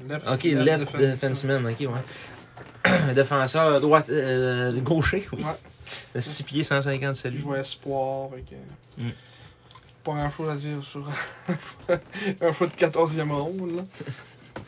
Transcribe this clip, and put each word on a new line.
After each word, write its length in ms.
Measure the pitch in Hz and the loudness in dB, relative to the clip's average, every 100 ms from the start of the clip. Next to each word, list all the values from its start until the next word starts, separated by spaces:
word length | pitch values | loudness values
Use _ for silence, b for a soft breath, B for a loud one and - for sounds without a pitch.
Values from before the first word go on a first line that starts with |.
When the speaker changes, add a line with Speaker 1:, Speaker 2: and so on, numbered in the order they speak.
| 131 | -8
Speaker 1:
Left, 180 | 151 110 | -6 -2
Speaker 2:
Ok, 140 | 131 | 2
Speaker 1:
left 220 | 170 135 139 | 4 6 6
Speaker 2:
left 320 | 156 139 147 | 4 2 4
Speaker 1:
defenseman. 680 | 135 127 135 131 135 135 | 4 4 0 0 0 0
Speaker 2:
defenseman, 40 | 117 | 0
ok, 120 | 113 135 123 - B B B B - - - 185 | -2 -4 -4 -6 B B B B -20 -20 0 2
ouais. 280 | 180 143 | 4 4
<clears throat> 20 | 127 | 4
Défenseur 640 | 135 139 131 160 160 143 | 4 4 2 4 4 6
droite, 300 | 147 156 117 | 6 6 6
euh, 640 | 147 131 127 127 123 123 120 | 0 2 2 2 2 0 0
gaucher, 440 | 127 165 - 190 - | 2 2 2 0 -4
oui. 120 | - | -6
Speaker 1:
Ouais. 60 | 151 - - - - B B | -6 -6 -12 -18 -12 B B
Speaker 2:
De 60 | 127 | -4
six 240 | - - | -2 -2
pieds, 200 | - 139 151 | -2 -2 2
cent 160 | 139 | 2
cinquante 340 | 139 135 139 131 | 0 -2 -2 -4
celui. 220 | 127 127 | -4 -6
Speaker 1:
Il 40 | |
jouait 200 | 143 135 | -4 -4
espoir, 680 | 135 - 139 135 135 135 135 | -4 -6 -4 -4 -2 -4 -8
fait 100 | 127 | -12
que 600 | - 135 131 - - - | -16 -18 -18 -20 -18 -8
Speaker 2:
Mm. 100 | 120 - B B B B B - - - | -8 -8 B B B B B -20 -20 -10
Speaker 1:
pas 100 | 156 | -6
grand 160 | 147 147 | -2 -2
chose 200 | 147 156 | -2 -4
à 60 | 147 | -4
dire 260 | 147 147 | -4 -6
sur 220 | 135 143 147 | -8 -10 -8
<laughs> 1300 | 143 - - - 170 - - - 170 - 196 202 190 | -8 -8 -10 -6 -6 -6 -8 -2 -2 -2 -6 -6 0
un 120 | 170 | 0
choix 140 | 151 170 | 2 0
de 60 | |
quatorzième 580 | - 165 160 165 160 151 | 2 2 4 2 2 -2
ronde, 440 | 143 156 190 175 175 | -2 -2 -4 -6 -6
là. 80 | 190 - 147 - - - - - | -8 -12 -12 -12 -14 -20 -18 -16